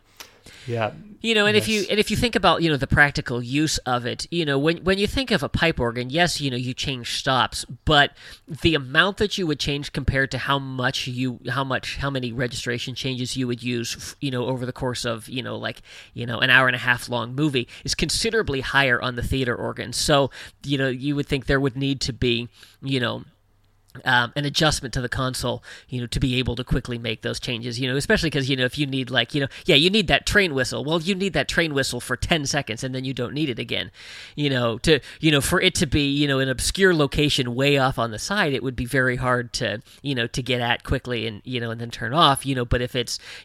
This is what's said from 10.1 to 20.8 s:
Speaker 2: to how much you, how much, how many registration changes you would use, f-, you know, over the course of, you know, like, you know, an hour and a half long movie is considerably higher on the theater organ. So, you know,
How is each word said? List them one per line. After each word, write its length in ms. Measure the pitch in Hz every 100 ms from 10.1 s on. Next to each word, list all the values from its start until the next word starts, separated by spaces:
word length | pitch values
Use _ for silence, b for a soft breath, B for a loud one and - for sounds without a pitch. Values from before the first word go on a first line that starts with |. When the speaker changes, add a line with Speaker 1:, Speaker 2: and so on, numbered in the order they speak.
| 135 135
Speaker 2:
to 80 | 127
how 200 | - 139
much 480 | 135 131 127 - -
you, 320 | 123 131 120 120
how 140 | 127
much, 320 | 135 127 - -
how 120 | 139
many 220 | 135 123
registration 600 | 113 123 117 - 120 -
changes 420 | 123 135 127 123 131
you 100 | 123
would 140 | 120
use, 320 | 123 120 117 -
f-, 200 | - -
you 100 | 143
know, 160 | 127 120
over 180 | 127
the 80 | 123
course 320 | - 131 120
of, 240 | 123 113 107
you 140 | 127
know, 140 | 113 110
like, 260 | 113 107 B B B
you 100 | -
know, 140 | 117 117
an 120 | 131
hour 160 | 127 131
and 80 | 123
a 40 |
half 280 | 117 123 -
long 260 | 120 117
movie 320 | 131 156 127 117 B
is 100 | 147 -
considerably 640 | 160 - 226 226 147 135
higher 400 | - 139 139 123
on 140 | 127 120
the 60 |
theater 320 | 120 135 123 117
organ. 360 | 117 117 104
So, 380 | 120 - 143 135 B B -
you 140 | 139
know, 100 | 143